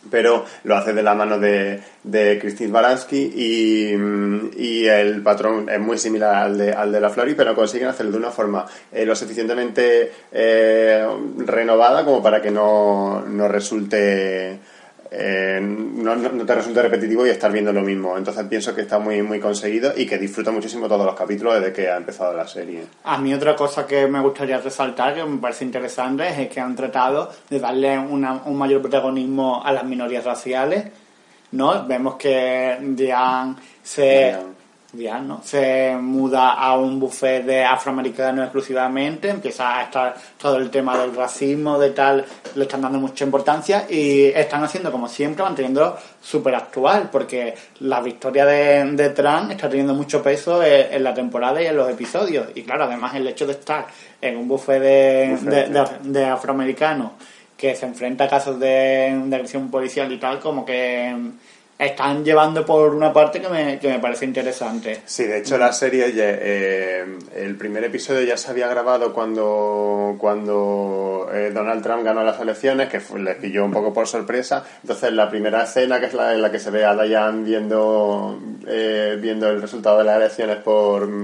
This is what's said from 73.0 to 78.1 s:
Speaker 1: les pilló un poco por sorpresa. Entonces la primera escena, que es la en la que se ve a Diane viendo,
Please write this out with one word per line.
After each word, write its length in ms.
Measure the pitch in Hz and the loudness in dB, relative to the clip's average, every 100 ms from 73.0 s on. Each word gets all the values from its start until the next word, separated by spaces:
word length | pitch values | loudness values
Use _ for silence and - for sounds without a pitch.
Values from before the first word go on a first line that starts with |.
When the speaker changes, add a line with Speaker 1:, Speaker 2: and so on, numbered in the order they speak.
| 104 104 | -8 -6
Speaker 1:
les 160 | 95 92 | -6 -4
pilló 280 | 101 101 101 | -4 0 0
un 60 | |
poco 200 | 98 107 | 2 0
por 160 | 104 113 | 0 -2
sorpresa. 560 | 120 104 120 127 139 - - | -2 -4 -4 -2 -4 -6 -20
Entonces 280 | - 110 127 | -8 -2 0
la 160 | 110 104 | 2 0
primera 360 | 107 104 113 | 2 0 0
escena, 360 | 117 - 127 127 | 0 0 2 0
que 60 | 120 | -2
es 80 | |
la 220 | 123 117 113 | -2 0 2
en 80 | |
la 80 | 107 | 2
que 80 | 104 | 0
se 100 | 110 | -4
ve 160 | 104 107 | 0 2
a 100 | 104 | 4
Diane 480 | 107 110 107 110 | 2 2 2 -2
viendo, 960 | 110 110 107 110 107 107 104 | -2 -2 0 0 2 2 2